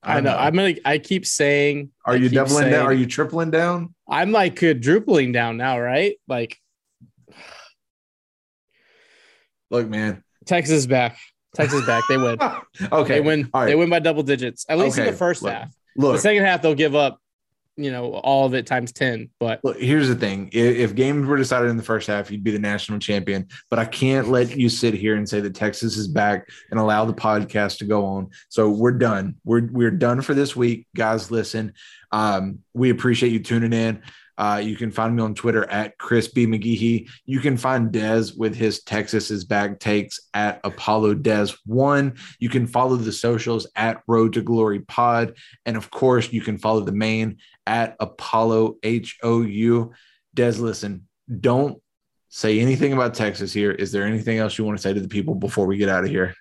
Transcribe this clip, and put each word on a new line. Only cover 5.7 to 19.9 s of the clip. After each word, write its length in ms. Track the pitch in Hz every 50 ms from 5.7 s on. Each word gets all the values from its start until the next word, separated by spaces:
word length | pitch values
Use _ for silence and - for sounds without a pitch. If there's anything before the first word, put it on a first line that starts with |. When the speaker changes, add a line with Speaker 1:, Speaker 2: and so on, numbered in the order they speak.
| 127 120
Speaker 1:
right? 360 | 120 123 123 143 180 202 202 - _ -
Like, 280 | 135 120 120 113 - _ _ _ _ _ _ _ _ _ - - _ _ _ _ - - - - - - - - _ _ _ _ _ _ _ _ _ _ _ _ _ _ _ _ _ _ _ _ _ _ _ _ _ _ _ _ _ _ _ _ _ _ _ _ _ _ _ _
Speaker 2:
Look, 180 | - 120 120 110
man. 340 | 110 107 107 107 101 95 _ _ _ _ _
Speaker 1:
Texas 280 | - 185 175 156 135 160
is 100 | 151 135
back. 320 | 123 131 127 123 120 - - - - _ _ _ _ _
Texas 260 | - 151 143 139 143
is 60 | 127
back. 180 | 120 120 113 113 -
They 80 | 135
win. 220 | 131 131 120 117 117 120
Speaker 2:
<laughs> 480 | 139 - - - _ _ - 190 - -
Okay. 220 | 156 139 - 160
Speaker 1:
They 60 | 147
win. 280 | 147 151 156 151 143 120 -
Speaker 2:
All 60 | 131
right. 60 | 127
Speaker 1:
They 80 | - 147
win 120 | 156 175 170
by 120 | 170 170
double 220 | 156 165 160 147 151
digits, 420 | 131 143 127 123 123 - - - -
at 100 | 156 160
least 200 | 185 139 127 123
in 40 | 113
Speaker 2:
Okay. 80 | - -
Speaker 1:
the 40 |
first 260 | 180 180 175 175 - -
Speaker 2:
Look, 100 | 101 95
Speaker 1:
half. 200 | 110 113 147 - _ _ _ _
Speaker 2:
look. 180 | - 139 143 123
Speaker 1:
The 40 | -
second 240 | - 208 214 208 196
half, 160 | 196 180 170
they'll 140 | - 160 156
give 220 | 135 160 151 135
up, 220 | 147 147 135 120 _ _ _ _ _ _ _ _ _ _ _ _
you 140 | - 147 139 127
know, 220 | 123 123 120 101
all 300 | 95 - 131 139 135 135
of 80 | 131 127
it 120 | 127 117
times 260 | - 135 127 117 120 -
ten. 380 | - 143 131 120 110 110 - _ _
But 220 | 123 113 113 - -
Speaker 2:
Look, 140 | 135 117 -
here's 300 | 127 123